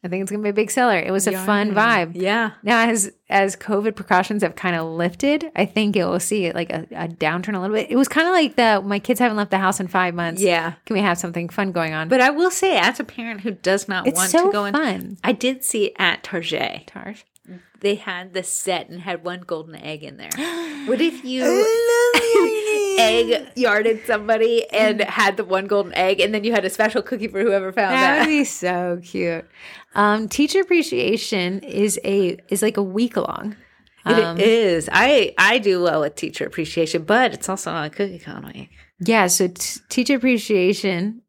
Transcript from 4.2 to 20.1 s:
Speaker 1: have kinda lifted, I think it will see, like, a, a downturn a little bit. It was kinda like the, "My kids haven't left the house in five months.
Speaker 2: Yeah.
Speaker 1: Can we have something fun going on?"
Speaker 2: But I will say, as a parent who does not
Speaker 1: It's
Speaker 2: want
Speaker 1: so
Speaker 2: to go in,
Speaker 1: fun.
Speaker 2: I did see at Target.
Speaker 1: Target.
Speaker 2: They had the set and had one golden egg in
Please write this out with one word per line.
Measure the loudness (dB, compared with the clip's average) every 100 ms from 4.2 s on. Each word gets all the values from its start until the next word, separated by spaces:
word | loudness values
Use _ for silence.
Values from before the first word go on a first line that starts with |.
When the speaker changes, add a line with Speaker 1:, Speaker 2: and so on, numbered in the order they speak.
| 2 0
Speaker 1:
have | -2 -2
kinda | -4 -2 -4
lifted, | -2 -2 0 0 0 -2 -2
I | -2
think | 0 0 0
it | 0
will | -2
see, | -2 -2 -2
like, | -4 -6
a, | -6 -8
a | -10 -10
downturn | -4 -2 -2 -4 -4
a |
little | -2 -2
bit. | 0
It | 2
was | 2
kinda | 2 2
like | 4 2 4
the, | 4 4
"My | 0 -4
kids | -2 2
haven't | 2 0
left | 0
the | 2
house | 2 0
in | -2
five | 0 0 0
months. | -4 0
Speaker 2:
Yeah. | 2 2 0 -8 -4
Speaker 1:
Can | 0
we |
have | 2 0
something | -2 -6 -6
fun | -4 -2
going | -2 -2
on?" | -2 0
Speaker 2:
But | 4
I | 4
will | 4 0
say, | 2 2 4
as | 2 0
a |
parent | -8 -10 -12 -8
who | -8
does | -4 0 0 0
not | -2 -2
Speaker 1:
It's | 0
Speaker 2:
want | 2
Speaker 1:
so | 4 4
Speaker 2:
to |
go | 2 0
in, |
Speaker 1:
fun. | -2 -2 -4 -8 -8 -4
Speaker 2:
I |
did | -2 -2 -2 -4
see | -2 -2 0
at | 0 0
Target. | -6 -8 -6 -4 -4 -8 -16
Speaker 1:
Target. | -18 -16 -16 _ _ _ -20 _ _
Speaker 2:
They | -4 -4
had | -6 -10 -8 -8
the |
set | -6 -6 -4 -4 -6
and | -14
had | -8 -8
one | -8 -10
golden | -8 -10 -10 -16
egg | -12 -12
in | -14